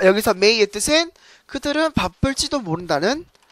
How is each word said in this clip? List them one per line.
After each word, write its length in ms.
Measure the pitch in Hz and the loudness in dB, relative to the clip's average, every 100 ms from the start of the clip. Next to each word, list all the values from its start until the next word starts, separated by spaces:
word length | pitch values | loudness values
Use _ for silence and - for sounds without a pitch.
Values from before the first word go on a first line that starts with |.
여기서 280 | 190 196 220 | 6 4 0
may의 360 | 185 202 226 202 | 2 2 2 0
뜻은 440 | 208 240 311 339 - _ - _ | -2 0 0 0 -8 _ -20 _
그들은 480 | 277 294 294 320 | -8 -4 -2 0
바쁠지도 680 | - 180 - 269 262 - 294 | 0 -4 -2 -4 -2 -4 -4
모른다는 680 | 190 165 175 147 185 294 349 _ _ | -2 -4 0 0 0 -2 -6 _ _